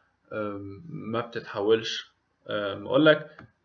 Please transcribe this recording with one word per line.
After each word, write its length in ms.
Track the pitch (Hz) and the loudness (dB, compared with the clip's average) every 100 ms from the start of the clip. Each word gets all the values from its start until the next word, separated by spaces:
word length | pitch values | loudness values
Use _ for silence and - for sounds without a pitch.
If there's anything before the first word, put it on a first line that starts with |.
| _ _ - | _ _ -12
آه، 280 | 110 104 101 98 98 - | -8 -6 -8 -12 -14 -14
ما 320 | 101 104 117 | -12 -6 -6
بتتحولش. 920 | 120 113 - 107 104 113 110 - - _ _ _ - | -6 -8 -8 -2 4 4 2 -8 -12 _ _ _ -8
آه، 260 | 104 101 98 | -4 -4 -6
لما 120 | 101 | 0
أقول 180 | 139 156 | 6 6
لك: 420 | 139 - - - _ | 6 2 -18 -20 _